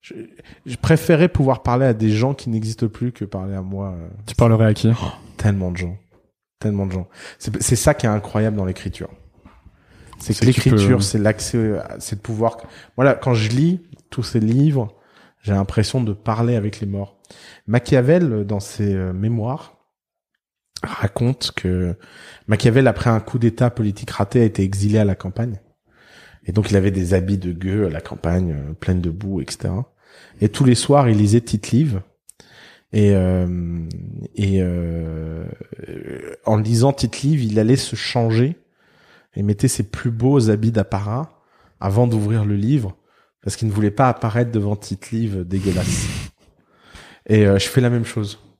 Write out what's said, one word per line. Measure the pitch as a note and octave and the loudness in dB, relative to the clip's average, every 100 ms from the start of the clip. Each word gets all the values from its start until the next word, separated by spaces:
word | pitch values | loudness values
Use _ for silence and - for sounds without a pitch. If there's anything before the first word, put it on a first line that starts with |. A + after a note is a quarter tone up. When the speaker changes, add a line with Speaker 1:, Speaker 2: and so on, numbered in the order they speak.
Speaker 1:
Je, | - - - _ - - - | -18 -18 -18 _ -20 -20 -14
je | B2 | -6
préférerais | - D#3+ - D#3+ F3 | -2 -2 2 2 2
pouvoir | - C3+ B2+ | 2 0 0
parler | - B2 C3+ | 0 0 2
à | |
des | A2 A2 | 2 2
gens | G#2+ B2+ | 2 0
qui | C3+ - | -2 -4
n'existent | A2+ A2 A2+ A2+ | -4 -4 -4 -6
plus | G#2+ B2 | -4 -8
que | A#2+ | -6
parler | G2 G2 F#2+ | -8 -8 -6
à | G2 | -8
moi, | F#2 G2 G2 F2 | -8 -8 -8 -8
euh. | E2+ F#2+ G#2 | -12 -16 -12
Speaker 2:
Tu | |
parlerais | - A#2 A2+ A2 | 2 4 6 4
à | |
qui ? | G#2+ A2 | 4 2
Speaker 1:
Oh, | A#2 - - - - | 2 -2 -8 -20 -2
tellement | G#2+ G2+ F#2 | 0 0 -2
de | F2+ | -4
gens. | F2+ F#2+ _ _ _ _ _ _ | -8 -8 _ _ _ _ _ _
Tellement | G#2+ G2+ G2 | -4 -2 -2
de | |
gens. | F#2 F2+ - - - | -4 -8 -14 -20 -12
C'est, | - G#2 | -8 -6
c'est | - B2 | 0 2
ça | - | 2
qui | D3 | 2
est | A#2+ | 0
incroyable | G#2 - A2 A2 G#2+ | -2 -2 -2 0 0
dans | F#2 | -4
l'écriture. | F#2 G2 - E2+ - - _ - _ - _ _ - - - | -4 -8 -10 -12 -16 -20 _ -20 _ -20 _ _ -20 -20 -18
C'est | - | -6
que | - | 2
Speaker 2:
C'est | A#2 | 2
que | B2+ | 4
tu | - | 4
Speaker 1:
l'écriture, | A2+ G2 A#2 | 4 4 4
Speaker 2:
peux | |
Speaker 1:
c'est | G2 A2 | 2 0
l'accès, | G#2 G#2+ - B2 A2 G2+ - - | 0 0 -4 -2 0 -2 -6 -12
c'est | - G#2 | -10 -10
de | |
pouvoir, | - A2 A2+ - - - - - | -8 -2 -2 -2 -18 -20 -16 0
moi, | |
là, | C3+ | 2
quand | A#2+ - | 2 2
je | A#2+ G#2+ | 2 2
lis | A#2+ D#3+ F3+ - - _ | 2 2 0 -6 -20 _
tous | - | -8
ces | A#2 A#2+ | -2 0
livres, | G#2+ A#2+ D3 C#3 G#2 - _ _ _ _ | 2 4 4 2 -2 -10 _ _ _ _
j'ai | G#2 | -2
l'impression | G2 G2 - G#2 C3 | 0 0 0 0 0
de | A#2 | -2
parler | G2+ - A2 A#2 | -4 -4 0 2
avec | A#2+ G#2 - | 0 -2 -4
les | G#2 | -6
morts. | G2 G2 _ _ - - - - | -6 -8 _ _ -20 -20 -20 -2
Machiavel, | A#2 - C3+ B2+ E3+ E3+ G#2+ | -2 2 2 4 4 2 0
dans | G2+ G#2 | -2 -4
ses, | - - G#2 | -6 -4 -2
euh, | F#2+ F#2 | 0 -2
mémoires, | F#2 G#2+ A#2 G#2+ C#3+ - _ _ _ _ _ _ _ _ _ _ - | -2 -2 -2 -4 -6 -12 _ _ _ _ _ _ _ _ _ _ -12
raconte | - - G2+ - A#2+ C3 - - | -10 -4 -4 0 -2 -2 -6 -6
que | F#2 F#2 F2+ F2 - - - - - | -4 -2 -2 -4 -12 -20 -20 -20 -2
Machiavel, | G2+ B2 A#2 C3 | 2 4 4 4
après | G#2 - | 2 0
un | A2+ | 0
coup | - B2 | 0 0
d'état | A2+ A2+ B2 | 0 2 -2
politique | - G#2+ G2+ - | 0 -4 -4 -10
raté, | - G2+ B2+ | -6 0 2
a | |
été | A2+ G#2+ | 2 2
exilé | F#2+ G2 G#2 G#2+ | -2 0 2 2
à | G2+ | 2
la | |
campagne. | F#2+ F#2+ F#2 A#2+ G2+ _ _ _ _ _ - - - | 0 -6 -6 -6 -6 _ _ _ _ _ -20 -20 -16
Et | - | -4
donc, | F#2 G#2 | -2 2
il | G2 | 2
avait | G2 | 2
des | F#2+ F2+ | 0 2
habits | F#2+ F#2 G2 | 2 2 -2
de | F2+ | -2
gueux | E2+ F#2+ G2+ G2 | -6 -2 0 -2
à | |
la | D#2 | -4
campagne, | - - - F2+ F2+ | -10 -6 -2 0 0
euh, | D2+ C#2+ | -4 -8
pleine | D#2 - F#2 | -8 -2 0
de | F2 | -2
boue, | E2 G2+ F#2+ | -6 -6 -6
et | C2+ | -6
cetera. | - - F#2 C3 _ _ - - - | -8 -6 -4 -6 _ _ -20 -20 -2
Et | G#2+ | -2
tous | - | 4
les | C3+ A#2+ | 4 4
soirs, | - C#3+ C3 | 4 4 6
il | G#2+ | 4
lisait | G#2 A2+ | 4 4
Tite-Live. | A#2 G#2+ - A2+ D#3 G2 - _ _ _ - - - _ _ | 2 -6 0 0 2 -2 -8 _ _ _ -20 -20 -20 _ _
Et, | G#2 G2+ | 2 4
euh, | G2 F#2 F#2 F2+ F2+ E2+ E2+ E2 E2+ F2+ G#2+ G#2+ - | 4 4 2 0 -2 -4 -6 -8 -10 -12 -12 -12 -4
et, | G2+ F#2+ | 0 2
euh, | F#2 F2 E2+ E2+ E2 D#2+ D#2+ D#2+ E2 - - - - E2 - C2 - - - | 2 0 -2 -4 -6 -8 -8 -8 -10 -12 -16 -16 -14 -14 -12 -12 -14 -10 0
en | G#2+ | 0
lisant | G#2+ A#2 C3 | 2 4 4
Tite-Live, | C#3 A#2+ - C#3 D3+ | 2 -4 -2 0 0
il | A2+ G#2 | 2 2
allait | A2 C3+ | 4 2
se | - A2+ | 0 -8
changer | - B2 A#2 A2 B2+ E3+ _ _ _ _ _ _ _ | -4 -2 2 2 2 -2 _ _ _ _ _ _ _
et | - | -4
mettait | G2+ G#2 C3+ | -2 2 0
ses | - | -2
plus | G#2 - B2 | -6 -4 -4
beaux | A2+ B2 C#3 A2 | 0 2 4 4
habits | G#2+ A2+ | 4 2
d'apparat | A2+ G2 G2 G#2 A#2 D#3 _ _ _ _ _ | 0 -2 -4 -4 -6 -6 _ _ _ _ _
avant | G2 G2+ B2 | -2 2 2
d'ouvrir | A2 G#2 A2+ | 2 0 0
le | G#2 | 0
livre, | G2+ G#2+ C#3+ G#2 - _ _ _ _ | 0 2 0 -2 -8 _ _ _ _
parce | - - | -10 -4
qu'il | A2+ | -2
ne | |
voulait | G2+ G#2+ | 0 0
pas | G#2 C3 | 2 2
apparaître | A#2 A2+ A2 A#2+ | 2 -2 0 0
devant | A2 G2+ G#2 | 0 -2 -4
Tite-Live | - G2 - A2+ A2+ F#2+ | -6 -12 -6 -4 -4 -4
dégueulasse. | F2+ F#2+ F#2+ F2+ F#2 - - - - _ _ _ _ _ _ - - - - | -4 -2 -2 -2 -2 -2 -4 -6 -12 _ _ _ _ _ _ -20 -20 -20 2
Et, | G#2+ | 4
euh, | G#2 G2 | 6 4
je | - | 2
fais | - | 2
la | B2 | 2
même | A#2+ | 2
chose. | A2+ - G2+ - _ _ | -2 -4 -6 -8 _ _